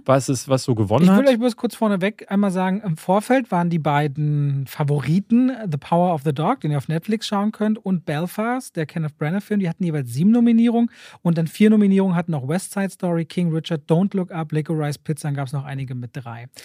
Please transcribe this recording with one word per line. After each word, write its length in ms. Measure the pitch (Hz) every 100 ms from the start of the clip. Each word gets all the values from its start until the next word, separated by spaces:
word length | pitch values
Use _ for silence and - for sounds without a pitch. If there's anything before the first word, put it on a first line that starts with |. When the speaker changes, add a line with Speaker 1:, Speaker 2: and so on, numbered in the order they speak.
| 196
Speaker 1:
was 220 | 135 135
es, 220 | 131 -
was 140 | 131
so 100 | -
gewonnen 300 | 113 101 113 180
Speaker 2:
Ich 40 |
will 60 | 196
Speaker 1:
hat. 100 | 277
Speaker 2:
euch 80 | 233
bloß 180 | 247 -
kurz 200 | 233 -
vorneweg 500 | 220 196 190 - -
einmal 180 | 196 202
sagen, 320 | 185 185 190
im 140 | 202 156
Vorfeld 540 | - 196 - 254 233
waren 180 | 175 175
die 80 | 170
beiden 880 | 151 143 151 139 147 147 143 139 131
Favoriten 840 | - 143 147 131 175 - 233 254 247 214
The 80 | 127
Power 380 | - 170 180 160
of 80 |
the 100 | 147
Dog, 280 | 143 165 277
den 100 | 151
ihr 60 | 143
auf 80 | -
Netflix 400 | 160 185 214 -
schauen 240 | 202 208
könnt, 260 | - 214 214
und 280 | 190 185 -
Belfast, 720 | 147 175 - 220 254 - -
der 120 | 151
Kenneth 300 | 170 156 -
Branagh-Film, 400 | 151 190 - 208
die 100 | 175
hatten 140 | -
jeweils 280 | 175 151 123
sieben 200 | 123 196
Nominierungen 580 | 240 233 226 233 233 233 - - -
und 160 | 170 170
dann 80 | 160
vier 240 | - 214
Nominierungen 460 | 214 202 190 190 175
hatten 160 | 175
noch 160 | 151 127
West 260 | 175 -
Side 160 | 202 196
Story, 360 | - 180 170 160
King 280 | - 175
Richard, 300 | 160 - 160 -
Don't 300 | 165 196 196
Look 140 | 180
Up, 200 | 160 156
Licorice 460 | 156 147 156 147 143
Pizza, 300 | - 151 151
dann 80 | 139
gab's 180 | 131
noch 100 | 139
einige 300 | 135 135 131
mit 160 | 127 120
drei. 340 | 143 120 110 123 -